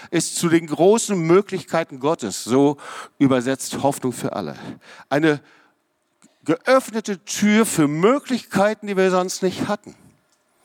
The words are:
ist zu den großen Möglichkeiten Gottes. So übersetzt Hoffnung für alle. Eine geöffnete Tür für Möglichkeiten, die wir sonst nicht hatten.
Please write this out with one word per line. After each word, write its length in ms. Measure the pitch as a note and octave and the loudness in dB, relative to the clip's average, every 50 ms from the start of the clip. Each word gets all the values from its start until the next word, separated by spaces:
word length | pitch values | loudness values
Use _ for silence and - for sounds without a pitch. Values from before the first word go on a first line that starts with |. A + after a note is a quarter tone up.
| - - | -10 -6
ist 240 | - E3 - - - | -4 -4 -4 -4 -4
zu 140 | - F3 E3+ | -4 0 2
den 180 | D#3+ - - | 2 2 2
großen 500 | D3 D3 C3+ E3 G3 G#3+ A#3 - - G3+ | -2 0 2 4 4 4 4 2 -2 -2
Möglichkeiten 840 | F3 D#3+ D#3+ F3 G3 G#3 - F#3+ E3+ - - - E3 E3 - D3 B2+ | -2 2 4 4 4 2 0 -4 -10 -6 -4 -4 -4 -4 -6 -8 -6
Gottes. 420 | C3 D3 E3 - - G3 F3+ - - | -4 -4 -2 -2 -4 -8 -8 -8 -4
So 320 | A2 A#2+ C3+ C#3 D3 C#3+ - - - - - - - _ - | 0 2 4 4 4 2 -2 -8 -16 -16 -16 -18 -16 _ 0
übersetzt 640 | C#3+ C3 C3 B2+ A#2 C3 C3+ - - - - A#2+ - | 2 2 2 2 0 -2 -4 -6 -6 -10 -6 -2 -2
Hoffnung 280 | C#3 C#3 - - B2+ | -2 -2 -2 -4 -6
für 220 | A#2+ - - A#2+ - | -6 -6 -8 -8 -6
alle. 240 | G#2 F2+ D2 C2+ - - - - - _ - - - - | -6 -8 -8 -10 -12 -14 -16 -18 -18 _ -20 -20 -20 -8
Eine 320 | _ C3+ D3+ D#3+ D#3 D3 C#3+ - _ _ _ _ _ _ _ _ _ _ _ _ _ _ _ _ _ _ _ _ | _ -2 2 2 2 0 0 -4 _ _ _ _ _ _ _ _ _ _ _ _ _ _ _ _ _ _ _ _
geöffnete 800 | C#3+ D#3+ - - - C4 C4 C4 - G#3 A3+ - G#3+ G3+ E3 _ | -4 -4 -2 0 2 2 2 0 -2 -6 -8 -6 -6 -8 -8 _
Tür 420 | - - - G#3 G#3 G#3+ A3 A3+ | -10 -4 0 2 4 4 4 4
für 220 | - - E3 D3+ | 2 2 2 0
Möglichkeiten, 1000 | C#3+ D3 D#3+ F3+ A3 C4+ D4 - - B3+ A3 - - - G3 G3 G#3+ G#3+ - - | 2 2 2 2 4 2 2 0 -4 -6 -6 -6 -4 0 2 2 2 0 -2 -6
die 100 | G3+ G3 | -4 0
wir 120 | F#3+ F#3+ F#3+ | 0 2 2
sonst 320 | F3+ F#3 F3+ F#3 - - F#3+ | 2 0 0 -2 -4 -4 -4
nicht 260 | F3+ G#3 - - - | -4 -4 -4 -4 -6
hatten. 260 | G#3 - _ - - _ _ _ _ _ _ _ _ _ _ _ _ _ | -6 -6 _ -14 -20 _ _ _ _ _ _ _ _ _ _ _ _ _